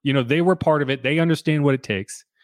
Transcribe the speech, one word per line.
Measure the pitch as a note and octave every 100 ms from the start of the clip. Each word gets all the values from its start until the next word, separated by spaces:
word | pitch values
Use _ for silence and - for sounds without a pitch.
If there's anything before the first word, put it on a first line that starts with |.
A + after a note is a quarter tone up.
You | C#3+
know, | C#3
they | A#2+ D3+
were | F3 F3+
part | E3 D3+
of | C3
it. | C3+
They | C3 D#3+
understand | E3 D#3 - D3+
what | C#3+
it | C3+
takes | - G2 F#2 - _ _